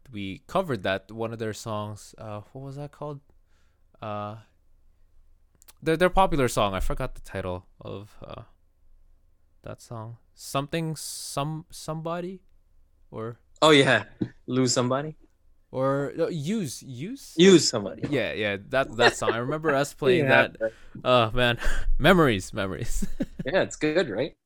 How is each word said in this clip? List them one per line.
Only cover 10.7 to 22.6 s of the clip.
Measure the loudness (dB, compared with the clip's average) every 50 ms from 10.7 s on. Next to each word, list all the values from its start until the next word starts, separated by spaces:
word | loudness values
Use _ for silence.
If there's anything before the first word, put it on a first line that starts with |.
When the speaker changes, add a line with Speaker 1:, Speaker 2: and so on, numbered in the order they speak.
| -4 -6 -4 -6 -6
Speaker 1:
some, | -8 -10 -12 -12 -12 -12 -10 -6 -6 -6 -6 -6 -10 -12 -16
somebody, | -18 -14 -10 -10 -10 -8 -8 -8 -8 -8 -8 -10 -12 -14 _ _ _ _ _ _ _ _ _ _ _ _ _ _
or | -12 -10 -10 -10 -12 -14 _ _ _ _
Speaker 2:
Oh | 4 6
yeah, | 8 8 6 6 4 2 0 -4 -10 -8 -8 -8 -8 -12 _
lose | -4 0 0 2 2 2
somebody. | 0 0 0 -2 -4 -4 -8 -12 -16 _ _ _ _ _ _ _ _ _ _
Speaker 1:
Or, | -6 -2 -2 0 0 -2 -4 -4 -4
uh, | -4 -4
use, | -2 -4 -4 -4 -4 -4 -4 -4 -6 -8 -12 -14
use. | -14 -12 -12 -12 -12 -12 -14 -16 -6 2
Speaker 2:
Use | 6 8 10 10 10 8
somebody. | 4 0 -2 -4 -6 -8 -8 -6 -4
Speaker 1:
Yeah, | -2 -2 -2 -2 -2
yeah. | -2 -2 -2 -4 -4 -6 -2
That, | -2 -2 -2 -2 0
that | 4 4 4 4
song. | 2 0 -2
I | -2
remember | -2 -4 -4 -4 -2 -2 0 0
us | 0 0 -2 -4
Speaker 2:
<laughs> | -2
Speaker 1:
playing | 2 2 4 4 4
Speaker 2:
Yeah. | 6 6 6 4 2 0 -6
Speaker 1:
that. | -6 -6 -6 -10 -16 -20 -14 -4 0
Oh | 4 4 4 4 4
man, | 2 2 2 2 2 2 4 4 4 4
<laughs> | 4 4 4 6
memories, | 8 8 8 8 6 6 4 2 -2 -4 -4
memories. | -4